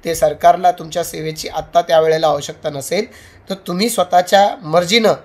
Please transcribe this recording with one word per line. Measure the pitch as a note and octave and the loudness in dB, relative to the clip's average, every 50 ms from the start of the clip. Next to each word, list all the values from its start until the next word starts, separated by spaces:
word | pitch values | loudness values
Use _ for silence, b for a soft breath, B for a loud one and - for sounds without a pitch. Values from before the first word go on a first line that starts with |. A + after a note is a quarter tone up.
| _ | _
ते | E3+ E3 | -6 -2
सरकारला | D#3+ E3+ D3+ D3 D3 - E3+ F3 F3 F#3 F3+ | 0 0 0 0 4 4 4 4 4 2 0
तुमच्या | F3 - E3 D#3+ D#3 F3 E3 | 0 0 -8 -8 -6 -6 -6
सेवेची | - - E3 D#3 D#3 D#3 D#3 - | -6 -8 -10 -10 -10 -10 -10 -12
आत्ता | - - D#3+ D#3 D#3 - F3 | -10 -8 -10 -10 0 0 0
त्यावेळेला | F3 E3+ E3+ D#3+ D#3+ D#3+ D#3+ D#3+ D#3+ | 2 4 2 2 4 2 0 2 2
आवश्यकता | D#3 D3 C#3+ C#3 - - - - D#3 | 0 0 -2 -4 -10 -14 -10 -10 -8
नसेल | D3 C#3 C3+ - - G3 G#3+ - B B B B B B B _ | -8 -8 -8 -4 -4 -4 -4 -6 B B B B B B B _
तर | F#3+ | -12
तुम्ही | F#3+ _ - F3 F3+ G#3 A#3+ | -12 _ -8 -4 -2 -2 -2
स्वतःच्या | A#3 - F3+ - - F3+ F3+ - G#3 G3 G3+ G3+ - - | 0 -2 -2 0 0 0 2 4 4 4 4 4 0 -6
मर्जीनं | - D3+ D#3 F3 F3+ E3 G#3 A#3 A3+ G3+ D3+ - | -8 -2 0 0 0 2 0 2 2 2 0 0